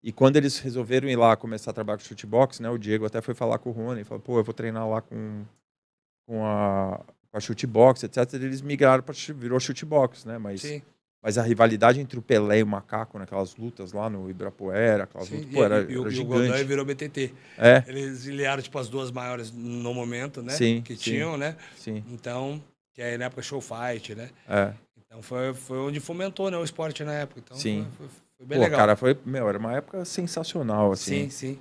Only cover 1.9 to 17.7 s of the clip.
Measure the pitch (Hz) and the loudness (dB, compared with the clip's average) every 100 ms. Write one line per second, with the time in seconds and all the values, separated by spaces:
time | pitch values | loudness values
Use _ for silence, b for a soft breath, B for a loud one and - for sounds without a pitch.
1.9 | 104 - 104 107 113 131 - 117 117 104 | -6 -8 -16 0 2 2 0 -6 -6 -2
2.9 | 107 110 113 113 120 113 113 123 117 113 | -2 0 -4 -6 -4 -2 -2 -4 -8 -6
3.9 | 120 104 110 120 120 110 113 113 113 110 | -8 -10 -12 0 0 0 -4 -6 -4 -2
4.9 | 110 - 113 107 104 104 _ _ _ _ | -4 -6 -12 -10 -12 -14 _ _ _ _
5.9 | _ _ _ - 113 107 104 101 98 95 | _ _ _ -10 -4 -2 0 0 0 -2
6.9 | - - _ _ 107 - 110 127 110 127 | -6 -14 _ _ -10 -6 -6 0 8 8
7.9 | 127 110 131 127 135 131 135 139 139 139 | 6 -2 -2 -2 -2 -6 -8 -6 4 6
8.9 | 131 127 143 - 147 120 127 127 135 156 | 6 2 -12 -12 -10 -2 0 -2 -8 0
9.9 | 151 127 - 110 117 101 98 147 147 _ | 2 2 -2 -12 -10 -8 -8 -8 -10 _
10.9 | _ _ _ 110 107 117 110 113 107 113 | _ _ _ -2 0 2 6 6 8 6
11.9 | 131 131 123 - 113 104 107 107 101 - | 6 -2 -10 4 4 6 4 4 -2 -4
12.9 | 107 113 104 95 98 95 - 117 117 92 | -8 -6 -12 -6 -4 -4 -6 -12 -10 -10
13.9 | 101 110 101 95 92 98 - 95 98 113 | -6 -6 -6 -10 -10 -10 -8 -4 2 4
14.9 | 104 95 - 92 104 131 135 107 107 90 | 4 0 -10 -10 -8 -4 4 4 4 2
15.9 | 127 110 98 120 123 123 131 135 139 139 | -4 -4 -4 0 2 2 0 0 -2 -2
16.9 | 139 151 139 131 - B - 117 | -6 -8 -6 -6 -8 B 6 10